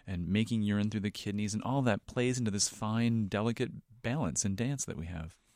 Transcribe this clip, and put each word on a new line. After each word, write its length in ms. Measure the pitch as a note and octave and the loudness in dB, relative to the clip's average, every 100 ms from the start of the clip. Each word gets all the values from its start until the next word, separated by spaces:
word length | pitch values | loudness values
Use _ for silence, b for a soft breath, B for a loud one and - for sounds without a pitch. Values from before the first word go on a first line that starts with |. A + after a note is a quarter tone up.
| - | -6
and 200 | F2+ E2 | -4 2
making 360 | G2+ A2 A2+ | 2 4 2
urine 260 | G#2 G#2 G#2 | 2 2 2
through 120 | G#2+ | 0
the 100 | G2+ | -2
kidneys 420 | - - G#2 G#2 | -4 -4 -2 -2
and 80 | G#2+ | -2
all 220 | - C#3 | 0 2
that 240 | B2+ G2+ - | 2 2 -2
plays 320 | - B2 B2+ | 0 0 2
into 100 | A2+ | 0
this 180 | G2+ - | 0 0
fine, 600 | - G#2+ A2+ A#2 A2+ G2+ | -2 -2 2 4 2 2
delicate 420 | G2+ A2 A2+ B2 - - - | 2 0 0 -2 -6 -16 -8
balance 420 | A2+ C#3 F#2 - | -4 -2 0 0
and 140 | G2+ G2 | 0 0
dance 260 | A#2 C#3 - | -2 -2 -6
that 120 | - | -6
we 80 | E2 | -6
have. 300 | E2+ D#2+ - _ | -6 -10 -12 _